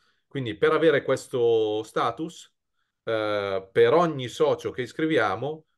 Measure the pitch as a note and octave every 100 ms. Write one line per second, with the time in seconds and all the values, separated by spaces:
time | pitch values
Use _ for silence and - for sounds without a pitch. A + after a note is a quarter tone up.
0 | _ _ _ C#3 B2 G2+ D#3 D#3 D#3+ C#3+
1 | C3+ C3 - C3 A#2 A2+ G#2+ G#2+ A2 E3
2 | B2+ - E3+ - - _ _ _ _ _
3 | - A2 G#2+ G#2 G2+ F#2+ - A2+ A#2 D#3
4 | E3+ C#3+ B2 - D3+ A#2+ G#2+ - B2 -
5 | D#3+ D3 G#2+ G2 C3+ D#3 _